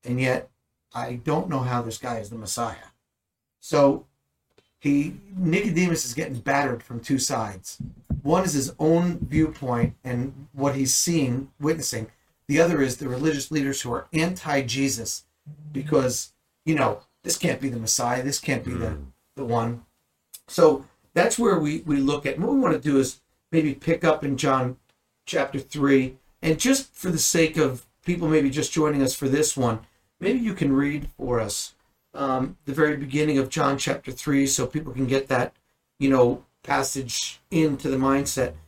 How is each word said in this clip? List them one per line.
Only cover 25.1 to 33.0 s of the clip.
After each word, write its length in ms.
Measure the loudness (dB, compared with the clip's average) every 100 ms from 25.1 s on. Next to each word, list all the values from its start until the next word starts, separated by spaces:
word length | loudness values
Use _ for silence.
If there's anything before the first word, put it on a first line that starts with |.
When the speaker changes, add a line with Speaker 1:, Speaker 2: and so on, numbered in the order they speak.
| _ -6
Speaker 1:
chapter 320 | -2 -2 -4
three, 580 | -8 0 4 6 4 -6 _ _
and 180 | 0 2
just 320 | 4 2 0 -8
for 160 | -4
the 80 | 0
sake 380 | 0 2 2 4
of 280 | 0 0 -12 _
people 240 | -4 -2 2
maybe 220 | 4 2
just 220 | 0 -2
joining 320 | 0 2 2
us 100 | 0
for 160 | 0 0
this 260 | 2 0 2
one, 240 | 0 0 -8 _ _ _
maybe 200 | -2 0
you 140 | 0
can 180 | 0 2
read 360 | 2 2 -2 -6 -8
for 220 | -2 -2
us, 340 | -2 -6 -8 _ _ _ _
um, 440 | -6 -2 -2 -2 -6 -8
the 80 |
very 220 | 2 2
beginning 420 | 2